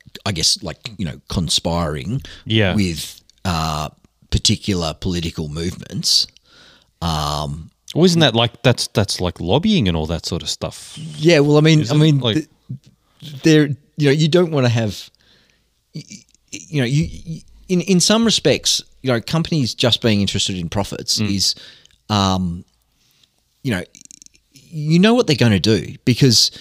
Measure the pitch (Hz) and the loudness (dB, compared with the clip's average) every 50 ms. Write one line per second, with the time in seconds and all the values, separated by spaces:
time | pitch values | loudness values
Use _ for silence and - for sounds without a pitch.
0 | _ - _ - - - 98 80 80 - - - - 82 76 - _ - 107 - | _ -20 _ -10 -8 -6 -4 -2 0 0 -2 -2 -4 -10 -12 -12 _ -16 -10 -8
1 | 92 76 - 71 _ - - 104 82 76 - - - 87 85 85 85 76 76 71 | -8 -8 -8 -10 _ -6 -4 -4 -2 -2 -2 -2 -2 -2 -2 -2 -2 -4 -6 -6
2 | 64 85 123 143 - - - - - 107 107 110 104 92 90 104 95 90 80 78 | -8 -6 -8 -8 -8 -10 -18 -18 -8 -2 0 2 2 2 2 0 0 -2 -4 -6
3 | - - - - _ _ _ _ _ 95 85 80 80 80 76 76 76 73 - _ | -10 -14 -16 -20 _ _ _ _ _ -6 -4 -4 -4 -4 -4 -6 -8 -8 -12 _
4 | _ _ _ _ _ _ - 104 - - 107 - - - 98 87 85 78 78 - | _ _ _ _ _ _ -4 0 0 0 -2 0 -2 -4 -4 -2 -2 -4 -6 -6
5 | - 98 87 87 80 85 - - 80 73 73 80 82 90 - - - - - 151 | -6 -4 -4 -4 -4 -6 -6 -8 -8 -8 -8 -6 -6 -8 -8 -10 -14 -12 -12 -6
6 | 175 - - - - - _ _ _ _ _ - - - _ _ _ _ _ _ | -2 0 0 0 0 -2 _ _ _ _ _ -20 -20 -20 _ _ _ _ _ _
7 | 82 85 78 76 76 73 73 73 76 71 73 82 80 - _ _ _ - - 143 | -4 -2 -2 -2 -2 -2 -4 -4 -4 -6 -8 -10 -12 -18 _ _ _ -8 0 2
8 | 175 190 170 165 160 127 107 117 120 117 - _ - 127 117 - - - - 117 | 2 4 4 4 2 2 2 2 0 0 -2 _ 0 0 2 2 -2 -4 -2 -2
9 | 98 - - - 92 87 - - - 85 101 147 185 220 214 175 110 90 82 82 | -2 -2 -2 -4 -4 -4 -4 -6 -2 0 0 0 2 2 0 2 2 0 0 -2
10 | 78 78 85 82 - - 90 80 76 - - - - 78 - - - - - 156 | -2 -4 -4 -6 -6 -6 -8 -8 -6 -8 -8 -8 -8 -10 -10 -14 -18 -18 -18 -16
11 | 156 160 151 147 151 170 170 147 143 147 147 151 151 160 160 151 107 113 147 151 | -16 -16 -10 0 2 4 4 6 4 4 4 4 6 6 4 4 2 2 2 4
12 | 151 160 147 135 123 117 101 156 - - _ _ _ _ 127 - _ _ _ _ | 4 4 4 2 0 0 -2 -2 -4 -6 _ _ _ _ -16 -16 _ _ _ _
13 | _ _ _ _ - 151 151 131 - 165 156 156 147 143 143 - _ _ _ - | _ _ _ _ -20 -20 -18 -2 2 4 6 6 4 2 -2 -8 _ _ _ 0
14 | 147 143 160 156 156 160 156 175 180 160 160 143 127 120 113 120 113 104 - - | 2 2 4 4 2 2 4 2 2 2 0 0 2 2 2 2 0 -2 -4 -8
15 | - - _ _ _ _ _ _ _ _ _ _ _ _ _ _ _ _ _ 160 | -14 -18 _ _ _ _ _ _ _ _ _ _ _ _ _ _ _ _ _ -18
16 | - - 101 - _ _ _ _ _ _ - - - - 160 143 123 117 139 147 | -18 -16 -20 -20 _ _ _ _ _ _ -18 -18 -16 -6 -2 -2 0 0 0 0
17 | 170 - - - - 165 160 - - - - - - - 185 175 - - 190 175 | 0 -2 -6 -12 -14 -14 -14 -14 -16 -20 -20 -20 -6 -2 -2 -2 2 2 2 2
18 | - - 208 226 233 220 - - - 156 117 - - - - - - _ _ _ | 4 4 2 2 2 2 0 0 2 0 0 2 0 -2 -2 -4 -6 _ _ _
19 | - 127 123 113 - - - 160 165 - 170 156 131 107 - - 131 120 - - | -4 -2 -2 -2 -2 -2 -2 -2 -2 0 -2 -2 -2 -2 -2 0 0 0 0 2
20 | - 117 107 101 101 92 - 101 - - 98 92 85 80 - 101 98 - - - | 2 0 2 2 0 0 -2 -2 -4 -4 -4 -6 -6 -6 -4 -6 -6 -6 -8 -10
21 | - - - - 107 101 98 95 98 - - - - - - - _ _ _ _ | -6 -4 -4 -2 -2 -2 -2 0 0 -2 -2 -4 -10 -20 -20 -20 _ _ _ _
22 | _ - 107 101 98 95 95 92 92 87 85 90 - _ _ _ _ _ _ _ | _ -2 0 2 2 2 0 0 -2 -4 -6 -8 -12 _ _ _ _ _ _ _
23 | _ _ _ _ _ _ _ _ _ _ _ _ - 135 107 90 - - _ - | _ _ _ _ _ _ _ _ _ _ _ _ -6 -4 -4 -4 -6 -10 _ -20
24 | - - - _ - - _ _ _ _ _ 131 123 _ 170 156 147 156 160 170 | -20 -20 -20 _ -20 -20 _ _ _ _ _ -20 _ _ -10 -6 0 2 4 6
25 | 190 220 233 254 233 - 147 104 120 117 101 92 76 107 113 87 - - - - | 6 6 4 4 2 2 2 4 4 4 4 4 4 2 2 2 0 -4 -12 -4
26 | _ 127 123 - 143 131 110 - - - - - | _ 0 2 4 4 4 4 4 2 0 -4 -10